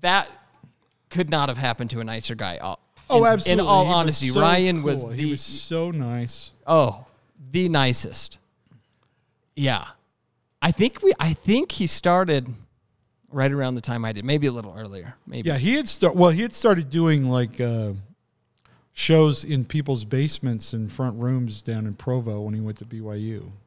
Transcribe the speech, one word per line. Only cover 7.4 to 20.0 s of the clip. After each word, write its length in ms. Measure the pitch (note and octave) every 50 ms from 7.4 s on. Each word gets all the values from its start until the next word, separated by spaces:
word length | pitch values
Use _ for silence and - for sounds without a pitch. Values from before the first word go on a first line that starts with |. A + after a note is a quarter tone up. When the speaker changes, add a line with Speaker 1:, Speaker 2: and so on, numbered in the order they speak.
| C#3 C3
Speaker 1:
the 180 | C3+ F3+ F#3 F3
nicest. 680 | E3 D3 C3+ B2+ A#2+ - - - - - - - - - _ _ _ _ _ _ _ _ _ _ _ _ _ _ _ _ _ _ _ _ _ _ _
Yeah. 300 | D3 C#3 C3 A#2+ F#2 - - - _ _ _ _ _ _ _ _ _ _ _ _ _ -
I 80 | E3
think 320 | E3+ - G#3 A3+ - - -
we, 100 | F#4+ F#4+ -
I 140 | D#3 E3 D#3
think 380 | - - F#3+ G#3 C4 E4 - -
he 140 | - G3
started 600 | D#3+ - - - F3+ F3 F#3 F#3+ F3 D3+ C3+ B2 B2+ A#2+ G#2+ - _ _ _ _ _ _ _ _ _ _ _ _ _
right 200 | D3 C#3 C3 C#3 C#3
around 220 | C#3+ C3 B2+ B2+
the 60 | A#2+ A2
time 220 | C3 A#2+ A#2 A2+
I 60 | A2 G#2+
did, 120 | G#2 G#2+
maybe 220 | B2+ D3 D3+ C#3+
a 60 | C3+ A#2+
little 220 | A#2 G#2+ G2 E2 G#2
earlier. 360 | A2 G2+ G2 F#2+ - - A#2+ - _
Maybe. 220 | - C3 A#2+ A#2 E3
Speaker 2:
Yeah, 100 | D3 C3
he 160 | C3 G3 C4
had 140 | D4+ C4+ G#3
start-, 280 | - - F#3+ E3+ C3+
well, 140 | F3+ F3 F3
he 100 | D#3+ F3
had 140 | A3+ - -
started 340 | - - A3+ G3 F3 D#3 C3
doing, 400 | C#3 E3 E3 D#3+ D#3 C#3+ C3+ B2+
like, 320 | B2+ B2+ B2 A2 A#2+ -
uh, 320 | B2 A#2+ A#2 A2+ A2 G#2 G2 G2 G2 G#2 - _ _ _ _ _ _ _ _ _ _ _ _ _ _ _ _
shows 520 | - - - D#3+ D#3 D#3 D3+ C#3 - -
in 200 | - D3+ C3 A#2+
people's 400 | - - D#3 C#3+ C#3+ C3+ A#2